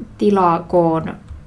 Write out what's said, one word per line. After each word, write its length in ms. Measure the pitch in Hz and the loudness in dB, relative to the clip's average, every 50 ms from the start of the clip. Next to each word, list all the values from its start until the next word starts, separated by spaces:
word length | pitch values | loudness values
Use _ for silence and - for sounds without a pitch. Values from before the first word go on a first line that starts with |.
| - - - - | -18 -20 -6 -2
tilakoon 960 | 214 208 202 196 180 170 165 165 170 - 185 175 170 165 160 160 160 180 - - - - - - - | 0 2 2 4 4 2 2 0 -2 0 0 2 2 2 0 -2 -4 -8 -10 -14 -16 -20 -20 -20 -20